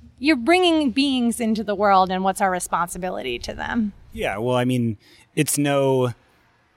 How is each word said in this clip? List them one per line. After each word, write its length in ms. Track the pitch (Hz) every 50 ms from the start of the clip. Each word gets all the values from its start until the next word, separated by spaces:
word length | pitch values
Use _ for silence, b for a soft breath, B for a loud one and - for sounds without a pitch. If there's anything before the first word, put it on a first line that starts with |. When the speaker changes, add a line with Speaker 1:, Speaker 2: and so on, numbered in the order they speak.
| - - _
Speaker 1:
You're 180 | - 247 302 320
bringing 560 | 247 226 277 339 370 370 349 330 311 302 269
beings 480 | 196 277 277 285 262 254 240 233 220 -
into 240 | 240 220 220 202 220
the 120 | 202 208
world, 340 | 175 208 202 196 190 190 180
and 140 | 185 185 190
what's 160 | 190 185 -
our 120 | 208 190
responsibility 880 | 185 175 - - - 170 175 175 - 185 180 185 - - - - 120 -
to 140 | - - -
them? 400 | - 76 - - 240 220 208 - - - -
Speaker 2:
Yeah, 260 | - - 202 135 98
well, 180 | 104 113 123 127
I 80 | 123 123
mean, 340 | 127 127 123 120 117 104 b b b b b b b _
it's 220 | - 147 - -
no, 560 | 147 143 143 143 139 139 135 131 131 127 123 113 - _ _ _ _ _ _ _ _ _ _ _